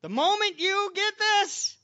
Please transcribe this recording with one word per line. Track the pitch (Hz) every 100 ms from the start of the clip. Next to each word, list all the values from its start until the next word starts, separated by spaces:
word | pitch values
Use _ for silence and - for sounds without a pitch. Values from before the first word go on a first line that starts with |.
The | 160
moment | 214 320 415 415 320
you | 359 392 403 359
get | 415 415
this | 427 415 381 - - -